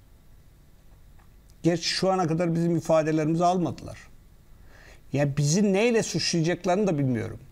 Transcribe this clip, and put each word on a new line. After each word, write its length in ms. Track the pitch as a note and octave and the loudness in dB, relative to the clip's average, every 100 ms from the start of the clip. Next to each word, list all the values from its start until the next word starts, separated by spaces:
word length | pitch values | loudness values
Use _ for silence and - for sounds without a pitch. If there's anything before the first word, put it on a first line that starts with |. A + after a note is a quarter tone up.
| - - - - - - - - - - - - - - - - | -20 -20 -20 -20 -20 -20 -20 -20 -20 -20 -20 -20 -20 -20 -20 -2
Gerçi 200 | E3 E3+ | 0 0
şu 280 | - - F#3+ | -2 -2 0
ana 160 | F#3 E3 | 2 0
kadar 280 | E3 F3 E3 | 0 0 0
bizim 220 | E3+ E3 | 0 0
ifadelerimizi 680 | - D#3+ D#3 D#3 D#3 E3 F3 | 2 2 2 0 0 2 2
almadılar. 520 | F#3 D#3 - - - - - - - - - - - - - - | 2 -2 -4 -12 -16 -20 -20 -20 -20 -20 -20 -20 -20 -20 -20 -6
Ya, 240 | C3 D3 C#3 | -2 -2 0
bizi 360 | D3 G#3 G#3 | 0 2 2
neyle 300 | F#3+ A#3+ A3+ | 2 2 2
suçlayacaklarını 840 | - E3 - E3+ D#3+ E3+ F#3+ F3+ G3+ | 0 -4 -2 0 0 -2 0 0 0
da 100 | D3 | 0
bilmiyorum. 420 | C3+ A#2 G2+ G2+ - | 0 -2 -4 -10 -14